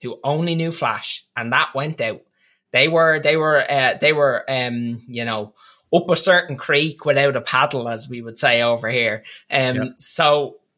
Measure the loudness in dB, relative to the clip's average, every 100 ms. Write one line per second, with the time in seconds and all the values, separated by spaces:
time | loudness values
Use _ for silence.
0 | -12 -8 -4 -2 -2 -2 -4 -4 -4 -4
1 | -8 -12 _ -8 -2 0 0 -4 -6 -4
2 | -6 -6 _ _ _ _ _ 2 2 4
3 | 4 2 2 2 4 2 2 2 2 2
4 | 2 4 2 0 -2 -4 -2 -4 -6 -8
5 | -10 -8 -6 -6 -8 _ -20 _ 0 0
6 | 2 2 4 4 2 -6 -2 0 0 -2
7 | 0 2 2 0 0 0 2 0 -6 -6
8 | -8 -12 -10 -2 2 4 2 0 0 0
9 | 0 -2 -8 -20 -4 -2 0 -2 -4 -8
10 | -6 0 2 2 0 -10 _